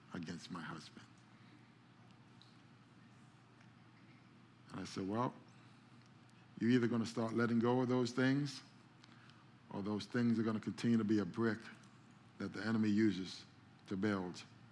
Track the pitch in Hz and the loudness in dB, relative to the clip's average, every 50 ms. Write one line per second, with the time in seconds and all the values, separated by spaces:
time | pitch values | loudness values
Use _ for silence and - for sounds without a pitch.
0 | - - - 92 82 78 87 78 - - 90 85 78 76 80 78 76 - - - | -18 -12 -10 -8 -8 -8 -8 -10 -10 -10 -10 -10 -10 -10 -10 -12 -14 -16 -18 -20
1 | - - - - - - - - - - - - - - - - - - - - | -20 -20 -20 -20 -20 -20 -20 -20 -20 -20 -20 -20 -20 -20 -20 -20 -20 -20 -20 -20
2 | - - - - - - - - - - - - - - - - - - - - | -20 -20 -20 -20 -20 -20 -20 -20 -20 -20 -20 -20 -20 -20 -20 -20 -20 -20 -20 -20
3 | - - - - - - - - - - - - - - - - - - - - | -20 -20 -20 -20 -20 -20 -20 -20 -20 -20 -20 -20 -20 -20 -20 -20 -20 -20 -20 -20
4 | - - - - - - - - - - - - - - - 95 92 - - 101 | -20 -20 -20 -20 -20 -20 -20 -20 -20 -20 -20 -20 -18 -14 -10 -10 -10 -8 -6 -4
5 | 95 95 104 113 123 135 - - - - - - - - - - - - - - | -4 -2 0 0 -2 -2 -4 -8 -18 -20 -20 -20 -20 -20 -20 -20 -20 -20 -20 -20
6 | - - - - - - - - - - - - 107 113 123 123 117 113 120 117 | -20 -20 -20 -20 -20 -20 -20 -20 -20 -16 -8 -2 2 4 4 4 4 2 2 0
7 | 107 - - 120 113 113 110 113 120 113 117 117 113 120 123 127 127 120 127 127 | -2 -2 -2 -4 -4 -2 0 0 2 2 4 4 4 4 4 2 2 2 2 2
8 | 123 117 120 131 127 131 135 143 147 139 - - - - - - - - - - | 0 0 0 0 2 2 2 2 0 -4 -6 -10 -14 -18 -20 -20 -20 -20 -20 -20
9 | - - - - - - - - - - - - - - - 101 98 104 107 101 | -20 -20 -20 -20 -20 -20 -20 -20 -20 -20 -20 -20 -18 -12 -10 -6 -4 -2 -2 -4
10 | - - - 123 120 120 113 113 110 113 110 107 - 110 101 - - 120 117 113 | -4 -2 0 2 4 4 4 4 2 0 0 -2 -2 -4 -4 0 2 4 4 4
11 | 107 101 113 104 98 85 - 113 117 113 104 - - - - - - - - - | 4 4 4 2 2 0 0 0 0 0 0 -2 -6 -14 -18 -18 -20 -20 -20 -20
12 | - - - - - - - - 98 95 - 95 104 110 113 110 110 107 101 107 | -20 -20 -20 -20 -20 -18 -12 -10 -8 -8 -6 -4 -2 0 2 2 2 4 4 6
13 | 110 107 90 92 92 85 - - - - - - - - - - - - 101 95 | 6 4 4 2 -4 -8 -10 -14 -16 -20 -20 -20 -20 -20 -20 -18 -10 -8 -4 -2
14 | 101 107 101 95 90 90 82 - - - - - - - | 0 0 0 0 -2 -4 -8 -10 -14 -18 -20 -20 -20 -20